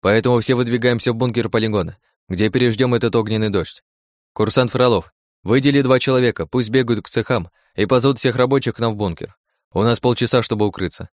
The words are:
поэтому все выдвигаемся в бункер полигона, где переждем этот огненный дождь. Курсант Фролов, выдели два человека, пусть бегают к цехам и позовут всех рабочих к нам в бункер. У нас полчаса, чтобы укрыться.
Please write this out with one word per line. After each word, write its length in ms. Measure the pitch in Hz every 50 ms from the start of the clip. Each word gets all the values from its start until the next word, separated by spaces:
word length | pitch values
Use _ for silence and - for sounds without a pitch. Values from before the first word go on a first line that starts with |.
поэтому 400 | - 95 101 113 110 127 120 120
все 140 | 110 - 131
выдвигаемся 580 | 120 127 117 117 120 113 123 120 117 - - 120
в 40 |
бункер 320 | 113 127 123 110 117 113 113
полигона, 500 | - 113 110 113 104 104 90 82 95 _ _ _ _ _ _ _
где 200 | 92 87 104 110
переждем 440 | - 131 123 120 113 104 131 127 120
этот 220 | 117 113 117 -
огненный 340 | 120 110 107 110 110 107 107
дождь. 320 | 98 98 82 - - - _ _ _ _ _ _ _ _ _ _ _
Курсант 380 | - 107 104 - - 127 120
Фролов, 420 | - 127 127 123 117 95 82 - _ _ _ _ _ _ _
выдели 400 | 90 110 135 135 143 139 143 139
два 160 | 127 131 127
человека, 480 | - - 131 127 127 120 113 - -
пусть 240 | - - 127 123 107
бегают 340 | 110 131 131 117 120 107 -
к 40 | -
цехам 420 | - - 110 - 131 113 85 - _ _ _ _ _
и 100 | - 104
позовут 340 | 98 131 127 113 135 139 -
всех 180 | - 131 113
рабочих 400 | 123 127 127 135 139 - 123 110
к 20 | -
нам 160 | 113 117 107
в 20 |
бункер. 400 | 101 104 95 82 - - - - _ _ _ _ _ _ _ _
У 100 | 87 104
нас 160 | 117 117 104
полчаса, 420 | - 123 123 - 127 113 - 123
чтобы 260 | 113 - 120 104 107
укрыться. 440 | 104 92 - 98 85 - - 87 - _